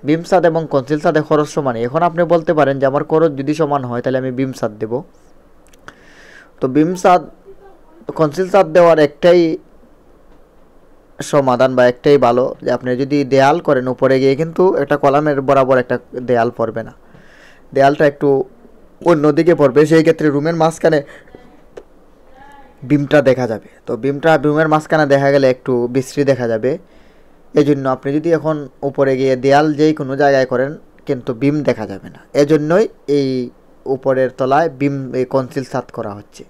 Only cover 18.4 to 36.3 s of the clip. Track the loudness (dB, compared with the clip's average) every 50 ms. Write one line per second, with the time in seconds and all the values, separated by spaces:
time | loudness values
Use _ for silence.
18.4 | -2 -6 -10 _ _ -20 _ -20 -20 -20 _ _ 0 2 2 2 2 2 2 2
19.4 | 2 2 2 4 2 2 4 4 2 4 4 4 4 4 2 2 0 0 0 0
20.4 | -2 -2 -2 0 0 -2 -2 0 0 0 0 0 -4 -6 -18 -20 -20 -20 -20 -20
21.4 | -20 -20 -20 -20 _ -20 -20 -20 -20 _ _ _ _ _ _ _ _ _ -20 -20
22.4 | -20 -20 -20 -20 -20 -20 _ _ -4 -2 -2 -2 0 2 2 2 2 2 0 0
23.4 | -2 -4 -4 -8 -8 -16 _ _ _ -8 -8 -4 -4 -4 -6 -2 0 2 2 2
24.4 | 2 0 0 0 0 2 0 -2 0 0 0 0 2 2 2 2 2 2 2 4
25.4 | 2 2 0 0 _ -4 -2 -2 -2 -2 -2 -4 -4 -4 -4 -2 0 0 0 0
26.4 | 0 -2 -2 -2 -2 -2 -4 -4 -10 _ _ -20 -20 _ _ _ _ _ _ _
27.4 | _ -4 0 0 2 2 0 0 0 -4 -4 -4 -4 -4 -4 -2 0 0 -2 0
28.4 | -2 -4 -6 -6 -8 -14 _ _ -8 -8 -2 0 0 0 0 0 0 0 0 0
29.4 | 2 2 2 4 2 2 0 2 2 2 2 0 -4 -8 -2 0 2 2 4 2
30.4 | 2 0 0 -2 -2 -2 -4 -12 -18 _ _ _ _ -8 -8 -6 -6 -8 -8 -2
31.4 | -2 -2 -2 0 -2 -2 -2 -2 -6 -10 -12 -14 -14 -18 -20 -20 -20 _ _ 0
32.4 | 2 2 2 0 0 0 0 0 0 0 -4 _ _ -2 -2 0 0 -2 -2 -4
33.4 | -6 -8 -12 _ _ _ _ _ _ -6 -6 -4 -2 -2 0 0 -2 -2 -2 -4
34.4 | -2 0 0 0 0 -2 -4 -4 -4 -4 -4 -4 -8 -8 -6 -6 -6 -2 -2 -4
35.4 | -4 -4 -8 -10 -10 -8 -8 -10 -10 -10 -12 -12 -12 -12 -12 -14 -18 _